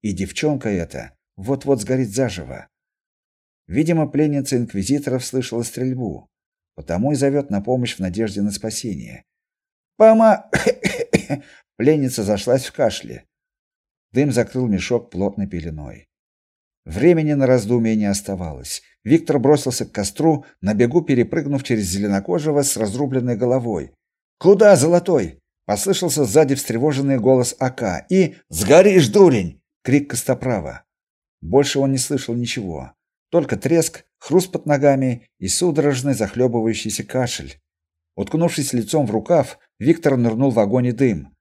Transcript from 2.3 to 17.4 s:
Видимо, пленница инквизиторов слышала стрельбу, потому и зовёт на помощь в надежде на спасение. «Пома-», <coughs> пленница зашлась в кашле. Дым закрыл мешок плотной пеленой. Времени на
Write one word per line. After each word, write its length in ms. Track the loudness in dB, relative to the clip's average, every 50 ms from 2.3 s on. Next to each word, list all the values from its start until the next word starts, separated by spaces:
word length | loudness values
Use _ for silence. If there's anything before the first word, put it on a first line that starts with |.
| -4 -8 -12 -14 -16 -18 -18 _ _ _ _ _ _ _ _ _ _ _ _ _ _ _ _ _ _ _ _ _
Видимо, 400 | -2 -2 0 2 2 0 0 0
пленница 500 | 0 0 0 2 0 -2 -2 -2 -2 -2
инквизиторов 680 | -2 -2 -4 -6 -2 0 -2 -2 0 -2 -4 -4 -4
слышала 380 | -4 -4 -4 -4 -2 -4 -6 -6
стрельбу, 680 | -6 -6 -6 -4 -4 -4 -4 -6 -8 -8 -10 -14 _ _ _ _ _ _ _ _ _ _
потому 360 | -20 -8 -6 -4 -2 0 0
и 40 | 0
зовёт 340 | 0 0 0 0 0 -4 -2
на 120 | -6 -6
помощь 340 | -2 -2 -2 -2 -2 -4 -6
в 40 | -6
надежде 420 | -6 -6 -2 -4 -4 -4 -2 -4
на 100 | -4 -4
спасение. 760 | -4 -6 -8 -8 -10 -8 -8 -8 -10 -10 -12 -14 -16 -20 _ _ _ _ _ _ _ _ _ _ _ _ _ _ _ _
«Пома-», 520 | 6 6 6 6 6 4 4 2 -2 -6 -4 -2 0 0 -2 -2 -4 -6 -4 -4 -6 -2 -2 -2
<coughs> 260 | -2 -2 -8 -8 -8 -18 -20 -20 _ _ _ _
пленница 460 | 2 2 4 4 0 -2 -2 -4 -2
зашлась 420 | 0 -2 -2 0 0 0 0 0
в 60 | -6
кашле. 540 | _ -2 -2 -2 -2 -4 -12 -14 -16 -16 _ _ _ _ _ _ _ _ _ _ _ _ _ _ _ _ _ _
Дым 200 | -2 0 0 2
закрыл 360 | 2 0 -2 -2 -2 -4 -2 0
мешок 440 | -2 -2 -2 -2 -2 -2 -2 _
плотной 360 | -6 -4 -4 -4 -4 -6 -8 -8
пеленой. 600 | -8 -10 -10 -10 -12 -12 -14 -16 -18 -20 _ _ _ _ _ _ _ _ _ _ _ _ _ _ _ _ _
Времени 480 | -10 -6 2 4 4 4 4 2 0 0
на 120 | 2